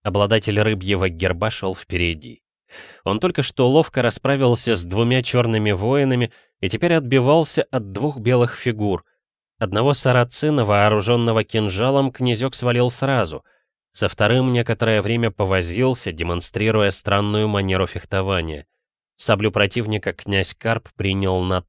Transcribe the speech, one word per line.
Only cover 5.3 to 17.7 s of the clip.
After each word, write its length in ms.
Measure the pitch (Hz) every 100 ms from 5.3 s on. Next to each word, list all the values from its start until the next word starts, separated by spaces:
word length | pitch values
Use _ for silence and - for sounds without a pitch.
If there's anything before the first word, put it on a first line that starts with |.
| 123 113 110 107
воинами 580 | 95 107 139 139 123 120 - _ _
и 80 | 95
теперь 260 | - 175
отбивался 680 | 165 131 135 123 156 156 - -
от 220 | 131 101
двух 260 | 95 143 139
белых 360 | 110 127 120
фигур. 500 | - - 107 104 90 - _ _ _ _ _
Одного 360 | 104 98 131
сарацина, 720 | 143 139 127 120 - 151 147
вооруженного 800 | 104 101 104 107 98 120 117 113
кинжалом, 680 | 107 113 107 92 123 139 135
князек 420 | 123 127 113 131
свалил 360 | - 123 120 123
сразу. 540 | 123 139 131 92 73 _ _ _ _ _ -
Со 100 | 98
вторым 440 | - 107 127 131
некоторое 500 | 120 113 113 113 107
время 300 | 101 117 117
повозился, 800 | - 98 95 85 90 131 127 -
демонстрируя 800 | 80 82 85 - - 107 110 101
странную 560 | - - 101 104 104 107
манеру 400 | 101 95